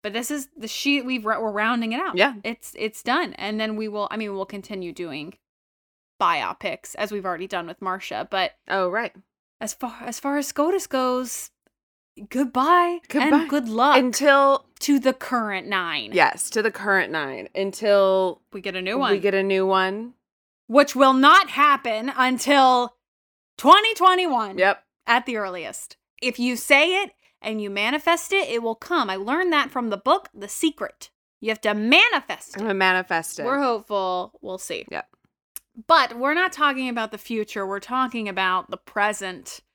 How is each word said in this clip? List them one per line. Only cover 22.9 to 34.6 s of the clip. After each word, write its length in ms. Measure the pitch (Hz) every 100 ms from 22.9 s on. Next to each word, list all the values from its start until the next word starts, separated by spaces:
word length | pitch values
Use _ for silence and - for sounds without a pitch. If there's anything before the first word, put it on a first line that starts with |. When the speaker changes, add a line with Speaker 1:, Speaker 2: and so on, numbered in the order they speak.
| _ _ _ _ _ _ -
Speaker 1:
twenty 360 | 277 381 440
twenty-one. 640 | 440 370 370 359 247 214 190
Speaker 2:
Yep. 260 | 190 196 _ _ -
Speaker 1:
At 200 | 240 247
the 100 | 226
earliest. 600 | 196 180 131 - - - _ _
If 180 | 254 247
you 160 | 240 240
say 480 | - 277 330 370
it 80 | 403 _ _ _
and 200 | - 220
you 80 | 208
manifest 640 | 196 214 294 330 339 -
it, 160 | 392 349
it 140 | 233
will 100 | 233
come. 360 | 226 - 339 190
I 80 | 190
learned 360 | 202 302 370
that 160 | 302 269
from 200 | 262 233
the 80 | 202
book, 320 | 262 370 -
The 140 | - 202
Secret. 640 | - 320 - 196 _ - _ _ _
You 80 | 214
have 120 | 220
to 140 | 208 208
manifest 800 | 220 320 466 339 - - - 196
it. 60 |
Speaker 2:
I'm 80 | 220
a 40 |
manifester. 720 | 196 185 185 185 170 165 - 240
Speaker 1:
We're 160 | 277
hopeful. 720 | 269 226 214 208 185 180 180 _
We'll 160 | -
see. 280 | 190